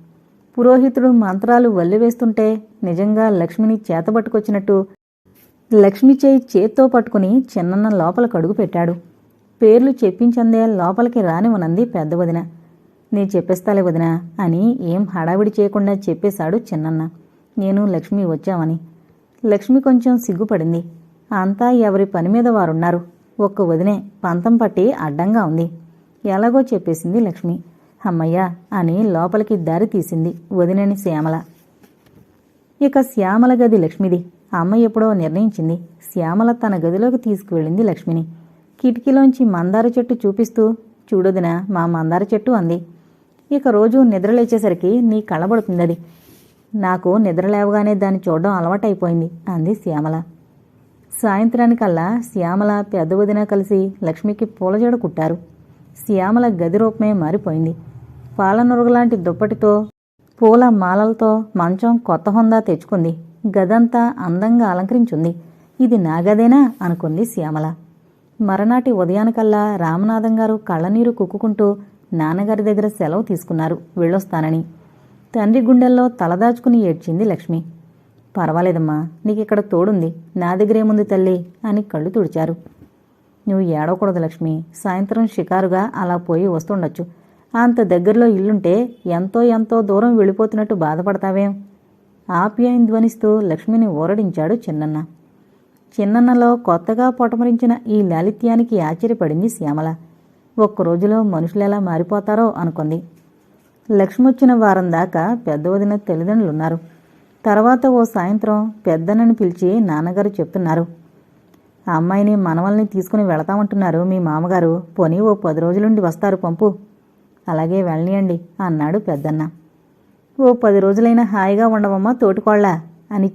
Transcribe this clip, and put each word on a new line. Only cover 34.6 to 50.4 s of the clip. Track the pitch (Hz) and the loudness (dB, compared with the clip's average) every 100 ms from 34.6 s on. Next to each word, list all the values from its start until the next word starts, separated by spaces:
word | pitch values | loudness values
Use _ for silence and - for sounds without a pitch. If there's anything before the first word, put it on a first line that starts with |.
| 175 220 | 0 2
ఎప్పుడో | 233 226 220 | 2 2 0
నిర్ణయించింది. | 202 156 170 220 208 160 170 - - - | 0 0 0 -2 0 -4 -4 -8 -20 -12
శ్యామల | 185 165 185 226 | -6 -2 0 0
తన | 233 220 185 | 0 -2 -2
గదిలోకి | 165 185 247 247 | -2 0 0 0
తీసుకువెళ్ళింది | 226 196 - 170 156 185 | -2 -4 -4 -4 -2 0
లక్ష్మిని. | 220 165 - 165 160 - - _ _ _ | 0 -2 -4 -4 -4 -12 -20 _ _ _
కిటికీలోంచి | 254 240 277 269 269 262 233 | -2 0 2 4 4 4 2
మందార | 175 175 214 233 | 2 0 0 0
చెట్టు | 240 240 | 0 -2
చూపిస్తూ, | 240 202 196 226 226 220 226 - _ - | -2 -2 -2 -2 2 0 0 -8 _ -4
"చూడొదినా, | 196 190 185 175 170 190 | 0 2 0 -2 -2 -4
మా | 185 170 | -2 0
మందార | 165 160 175 | 0 0 -2
చెట్టు" | 196 214 233 | 0 -2 0
అంది. | 233 170 170 170 - _ _ _ _ - | 0 0 -2 -6 -20 _ _ _ _ -4
"ఇక | 285 277 | -2 2
రోజు | 208 220 262 | 2 4 4
నిద్ర | 247 196 196 | 4 2 0
లేచేసరికి | 240 233 226 202 175 180 233 | 2 2 0 0 0 0 2
నీ | 233 214 | 2 0
కళ్ళబడుతుందది." | 208 160 185 226 220 175 170 170 - - _ - _ _ _ 214 | -2 -4 0 -2 0 -2 0 -2 -8 -20 _ -20 _ _ _ -6
"నాకు | 185 185 180 202 | -2 -2 0 2
నిద్ర | 208 165 190 | 2 0 0
లేవగానే | 202 202 208 208 202 | 0 0 0 0 0
దాన్ని | 196 190 185 | 0 -2 -2
చూడడం | 160 190 | -2 0
అలవాటైపోయింది" | 190 170 196 214 196 175 170 165 170 - | -2 -2 -2 -2 -2 -2 -2 -4 -8 -8
అంది | 175 160 208 | -4 -2 -4
శ్యామల. | 185 151 156 160 165 - | -4 -4 -4 -4 -8 -18